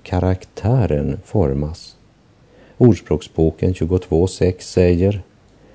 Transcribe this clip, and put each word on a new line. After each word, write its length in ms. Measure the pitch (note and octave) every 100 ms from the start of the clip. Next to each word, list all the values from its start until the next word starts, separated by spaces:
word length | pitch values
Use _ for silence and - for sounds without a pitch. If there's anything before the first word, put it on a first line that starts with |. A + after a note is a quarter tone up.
karaktären 1120 | - F2+ F2+ F2+ - - G2+ B2+ G2 D2 C#2+ C#2 -
formas. 720 | G#2+ D#2 C#2 D2 E2+ - - _ _ _ _ _ _ - -
Ordspråksboken 960 | B2 G2+ - D#2 - - D#2+ - F#2
tjugotvå 540 | F#2 E2+ F#2 - E2 F#2
sex 440 | - F2 F2+ -
säger, 500 | - F2+ F2 F#2+ G2+ - _ _ _ _